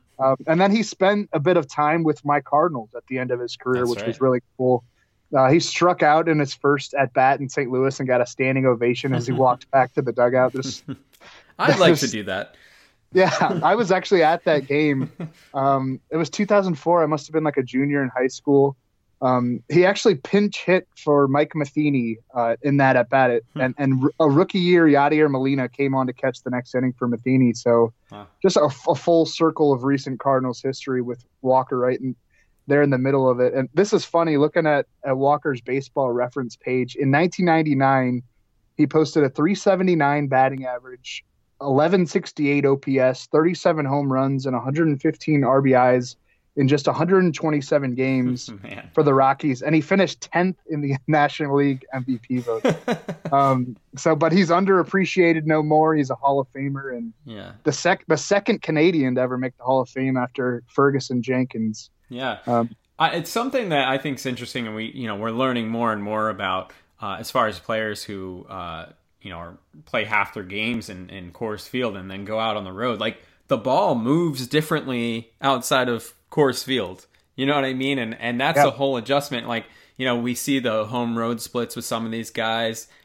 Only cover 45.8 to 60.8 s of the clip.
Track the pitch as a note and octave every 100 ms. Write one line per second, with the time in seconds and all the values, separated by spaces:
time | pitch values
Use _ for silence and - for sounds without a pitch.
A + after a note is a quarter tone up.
45.8 | B2+ B2+ B2+ - _ _ _ - C3+ C#3+
46.8 | C#3+ B2 E3+ F#3+ F#3 D#3 D#3+ D3+ C#3 D3+
47.8 | C3+ B2 C3 C3 B2+ B2 - G#2 - -
48.8 | - - D3 C#3 C3+ C#3 D3+ B2 C#3 D#3
49.8 | D3 G3 F3+ - - E3 F#3 F3 - D#3
50.8 | C#3+ C#3 - D3+ D3 - D3+ C#3+ C#3+ C3
51.8 | - C3+ B2+ B2 - B2+ A#2+ A2+ B3+ E3
52.8 | - G3+ - E3+ F3 C#3 C#3 C3 B2+ A#2+
53.8 | _ - E3+ D#3 D#3+ F3 F3 E3+ F#3+ F#3+
54.8 | E3 F#3+ F3+ - E3+ E3 D#3 D#3 D3+ D3+
55.8 | D#3 D#3 C3+ B2+ C#3 C#3 C3 C3+ C#3 C#3
56.8 | C3+ B2 A#2 A2+ C3+ A2 F#2 G2+ - C#3
57.8 | E3+ F#3+ - D3 - G3+ G3+ A3 - D#3
58.8 | D#3+ E3 C3 B2+ B2+ B2+ C3 - A#2+ C3+
59.8 | B2 - C3 C3 B2 - B2+ A#2+ - -